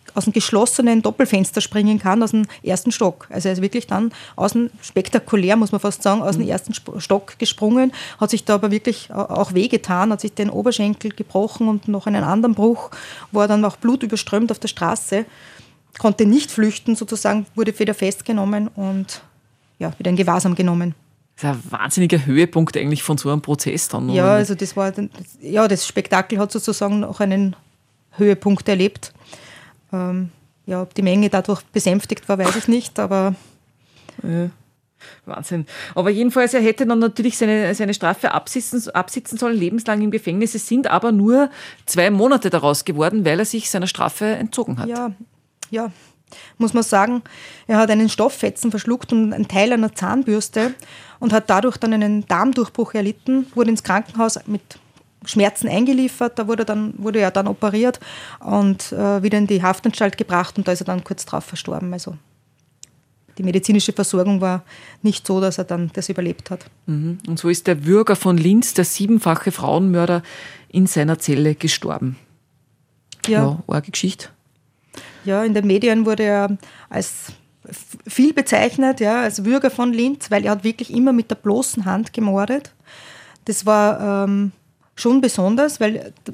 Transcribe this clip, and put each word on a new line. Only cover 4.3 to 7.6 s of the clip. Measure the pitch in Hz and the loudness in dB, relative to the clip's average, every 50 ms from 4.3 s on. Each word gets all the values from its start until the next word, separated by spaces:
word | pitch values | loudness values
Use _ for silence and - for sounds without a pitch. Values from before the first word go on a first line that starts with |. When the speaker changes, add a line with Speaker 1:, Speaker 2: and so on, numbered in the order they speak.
| - - | -6 -2
Speaker 1:
aus | 185 208 - | -2 0 0
dem, | 233 240 240 - - | 0 -2 -2 -4 -12
spektakulär, | - - - 190 185 - - 233 - - - 208 180 180 202 226 | -20 -4 -2 -2 -2 2 0 -2 0 2 0 0 4 4 4 4
muss | 220 196 - | 4 2 0
man | 202 | -2
fast | - 208 - - - | -2 -2 -4 0 0
sagen, | 202 196 220 | 2 2 2
aus | - 196 190 160 | 0 0 0 0
dem | - | 0
Speaker 2:
Mhm. | 190 | -2
Speaker 1:
ersten | - 185 - - | -2 -4 -6 -8
Sp-, | 214 - - - - 196 | -12 -12 -10 -12 -12 -12
Stock | - - 196 196 196 - - _ | 0 0 0 0 0 -6 -8 _
gesprungen, | 233 - - - | -4 -4 -2 0